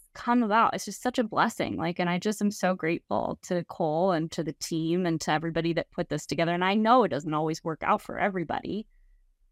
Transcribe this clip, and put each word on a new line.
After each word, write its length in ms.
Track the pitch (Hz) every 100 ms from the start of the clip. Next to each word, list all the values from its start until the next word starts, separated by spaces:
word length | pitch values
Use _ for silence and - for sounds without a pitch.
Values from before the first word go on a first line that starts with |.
| -
come 300 | - - 247
about?" 300 | 226 220 214 196
It's 100 | -
just 160 | 190
such 180 | 254 254
a 40 |
blessing. 540 | 220 185 202 - 160 92
Like, 220 | 165 175
and 100 | 175
I 100 | 175
just 220 | 214 208
am 100 | 208
so 240 | 208 185 185
grateful 640 | 160 170 - 101 - -
to 200 | - 180 165
Cole 460 | - 165 151 190
and 200 | 170 165
to 120 | -
the 100 | 156
team 520 | - - 165 160 175 180
and 140 | 160
to 100 | -
everybody 420 | 151 165 165 165
that 180 | 165 -
put 180 | - 170
this 160 | 151 -
together. 280 | 147 170
And 100 | 175
I 120 | 185 208
know 280 | 220 254
it 60 | 202
doesn't 240 | 135 147
always 300 | 156 160 160
work 200 | 170 156
out 180 | 156 202
for 180 | - -
everybody. 680 | 202 190 160 - - 196 - _ _ _ _ _ _